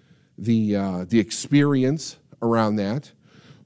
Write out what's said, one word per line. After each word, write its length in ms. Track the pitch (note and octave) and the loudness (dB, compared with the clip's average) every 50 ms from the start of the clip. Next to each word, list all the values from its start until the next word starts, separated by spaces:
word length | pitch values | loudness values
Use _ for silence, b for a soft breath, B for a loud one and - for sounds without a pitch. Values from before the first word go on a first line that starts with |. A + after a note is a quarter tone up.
| b b b b b b b | b b b b b b b
the, 400 | b G2 A2+ A#2 A2+ A2 G#2 G2+ | b -2 0 0 2 2 0 0
uh, 280 | G2+ G2 F#2+ F#2 F2+ F2+ F2 | 0 -2 -2 -4 -6 -4 0
the 100 | G#2+ A2+ | 0 0
experience 1000 | G2 - - - - - C#3+ C#3+ C#3+ D3 C#3+ C3 B2+ C3 D3+ D#3+ - - - - _ _ - - | 0 0 -4 -10 -4 0 2 4 4 4 2 2 2 0 0 -2 -6 -10 -16 -18 _ _ -10 -4
around 340 | A#2+ A#2 A2+ A2+ A2 G#2+ G#2+ | -2 0 2 2 2 2 0
that." 360 | G#2+ G2 G2+ A2+ D3+ - - _ b b b b b b b b b b | 0 -2 -2 -4 -6 -8 -12 _ b b b b b b b b b b